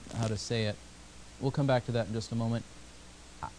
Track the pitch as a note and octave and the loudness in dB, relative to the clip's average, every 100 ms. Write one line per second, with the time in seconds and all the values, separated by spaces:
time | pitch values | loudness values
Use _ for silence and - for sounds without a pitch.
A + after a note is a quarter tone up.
0 | - A2+ A2+ G#2+ - A#2 G#2+ G2+ - - | -6 0 0 0 0 2 2 0 -8 -16
1 | - - - - C3+ C#3+ C#3 B2+ - A#2 | -16 -14 -14 -2 0 4 6 6 6 2
2 | G2 A2 - A#2 A2+ A#2 - - - - | 2 0 0 2 2 2 -2 -14 -16 -16
3 | - - - - - | -16 -18 -16 -8 -6